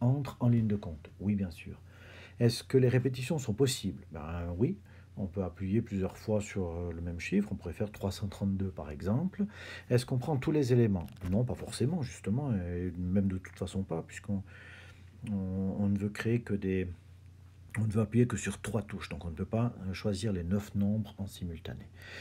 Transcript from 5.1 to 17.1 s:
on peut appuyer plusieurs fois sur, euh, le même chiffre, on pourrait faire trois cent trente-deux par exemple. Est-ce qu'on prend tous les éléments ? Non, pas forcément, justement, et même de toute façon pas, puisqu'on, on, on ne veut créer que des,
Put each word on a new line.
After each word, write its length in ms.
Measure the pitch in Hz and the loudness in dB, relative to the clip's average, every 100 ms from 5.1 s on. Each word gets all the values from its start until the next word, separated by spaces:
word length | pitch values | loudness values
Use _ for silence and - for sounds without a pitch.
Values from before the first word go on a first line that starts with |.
| - | -6
on 120 | 95 | -4
peut 160 | 101 | -2
appuyer 400 | 90 - 95 107 | -4 -4 0 0
plusieurs 340 | 120 98 92 - | 2 0 -2 -4
fois 240 | - 107 | 0 0
sur, 300 | 101 101 87 | 0 -2 -2
euh, 200 | 85 87 | -2 -4
le 80 | 82 | -4
même 200 | 85 85 | -6 -6
chiffre, 300 | - 196 202 | 0 0 0
on 40 | 95 | -2
pourrait 180 | 87 | -6
faire 180 | - 104 | -4 -4
trois 180 | - 98 | -2 -4
cent 180 | - 98 | -2 -4
trente-deux 440 | - 101 95 95 | -2 0 0 -2
par 180 | 85 73 | -4 -8
exemple. 560 | 73 85 123 185 - 202 - - - - | -4 0 2 0 0 -4 -4 -14 -10 2
Est-ce 160 | 123 - | 2 2
qu'on 100 | 127 | -2
prend 200 | 165 139 | 0 0
tous 140 | 160 | 2
les 220 | 151 123 | 2 6
éléments ? 320 | 123 113 92 80 - 90 | 6 6 4 -2 -6 0
Non, 140 | 98 | 2
pas 100 | 127 | 2
forcément, 480 | 90 - - 123 175 | -2 -6 0 0 0
justement, 500 | 123 - - 120 147 | -2 -4 -2 0 2
et 400 | 101 87 87 90 85 | 0 0 -2 -2 -2
même 300 | 90 98 98 | 0 2 2
de 100 | 92 | 0
toute 220 | - - | -6 -6
façon 240 | 92 95 | -4 -4
pas, 180 | 95 82 | -2 -4
puisqu'on, 400 | - - - 98 - - - - - - - - - | -6 -10 -4 -4 -6 -14 -18 -18 -20 -20 -20 -12 -4
on, 460 | 98 92 95 95 98 | -2 -2 0 0 2
on 100 | 101 | 2
ne 100 | 101 | 4
veut 100 | 104 | 2
créer 320 | 104 113 120 | 0 0 0
que 140 | 120 101 | 0 -2
des, 320 | 95 95 87 87 - | 2 2 0 -4 -14